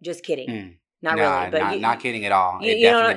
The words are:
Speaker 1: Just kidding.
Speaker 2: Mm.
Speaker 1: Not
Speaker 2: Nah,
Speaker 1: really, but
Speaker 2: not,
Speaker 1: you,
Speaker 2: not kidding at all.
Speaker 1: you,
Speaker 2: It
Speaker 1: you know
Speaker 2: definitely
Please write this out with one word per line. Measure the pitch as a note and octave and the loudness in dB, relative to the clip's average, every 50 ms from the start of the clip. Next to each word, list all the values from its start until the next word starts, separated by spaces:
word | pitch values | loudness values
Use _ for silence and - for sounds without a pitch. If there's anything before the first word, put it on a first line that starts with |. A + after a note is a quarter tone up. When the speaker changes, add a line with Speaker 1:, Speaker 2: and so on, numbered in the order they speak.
| D#3+ | -12
Speaker 1:
Just | F3 E3+ F3 - | -12 -12 -10 -8
kidding. | - D#3+ C3+ B2+ - | -6 -6 -6 -6 -8
Speaker 2:
Mm. | A#2 G#2+ G2 F#2 E2+ _ _ _ _ _ | -10 -10 -12 -14 -18 _ _ _ _ _
Speaker 1:
Not | - D#3+ E3 D#3+ | -4 -2 0 2
Speaker 2:
Nah, | G#2 G2 F#2 F2+ | 2 2 2 0
Speaker 1:
really, | F2+ F2+ | -2 -2
but | F2+ D#3+ | -2 -2
Speaker 2:
not, | F#2+ G2 G2+ | 0 -2 -2
Speaker 1:
you, | G2 | -2
Speaker 2:
not | G#2+ A2+ A#2+ A#2 | 0 0 0 0
kidding | - B2+ A#2 A2 G#2 | -2 -6 -6 -4 -2
at | G2+ | 0
all. | G2 F#2+ F#2 F2+ F2+ F#2 | 2 2 2 2 0 -2
Speaker 1:
you, | G3+ A3 | -2 -2
Speaker 2:
It | A3 A3 | 2 4
Speaker 1:
you | A#3 | 4
know | A#3 A#3+ | 6 6
Speaker 2:
definitely | A#3 A3+ A3+ G#3 | 6 4 2 0